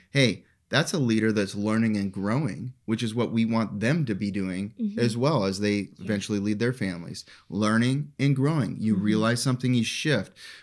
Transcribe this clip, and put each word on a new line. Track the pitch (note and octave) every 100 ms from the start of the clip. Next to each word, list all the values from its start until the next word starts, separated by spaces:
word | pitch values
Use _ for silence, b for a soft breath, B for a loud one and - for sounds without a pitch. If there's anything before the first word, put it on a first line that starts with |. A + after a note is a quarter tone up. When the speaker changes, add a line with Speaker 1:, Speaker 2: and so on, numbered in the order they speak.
| B
Speaker 1:
"Hey, | C#3 B2 - b b _
that's | B2+ D#3+
a | F3+
leader | B2 A2 A2
that's | G#2+ G2
learning | G#2 G#2 A2 A2+ G#2
and | G2
growing," | G2 G2+ B2 C#3 D2 A#2+ - -
which | A2+
is | A#2
what | A2+ G2+
we | A2+
want | A2+ A2+ G#2 G2+
them | A2+ E3+
to | A#2+ G2
be | G2+
doing | G2 F#2+ F#2 G#2 -
Speaker 2:
Mm-hmm. | G#2+ G#2+
Speaker 1:
as | A#2+ A2+
well | C3+ C#3+
as | G2 F#2+
they | G#2
Speaker 2:
Yeah. | G#2 F#2+ -
Speaker 1:
eventually | F#2 G#2 G2 G#2
lead | G#2 G#2
their | A#2+
families. | B2+ F#2+ F2 E2+ - - B B
Learning | G2 G#2+ A2+ B2 C#3 D3 -
and | C#3
growing. | C3 C#3 D#3+ F#2+ -
You | A2
Speaker 2:
Mm-hmm. | F#2+
Speaker 1:
realize | G#2 G#2+ A2 A#2+
something, | C3+ B2 B2+
you | B2
shift. | A2+ - D#3 A#2+ - B B B